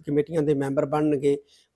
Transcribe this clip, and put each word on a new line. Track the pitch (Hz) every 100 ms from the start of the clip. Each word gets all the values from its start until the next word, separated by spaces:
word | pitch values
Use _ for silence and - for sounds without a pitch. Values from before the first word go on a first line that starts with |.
| -
ਕਮੇਟੀਆਂ | 147 147 165
ਦੇ | 147
ਮੈਂਬਰ | 139 139 139 147
ਬਣਨਗੇ, | 151 151 143 143 143 - _ _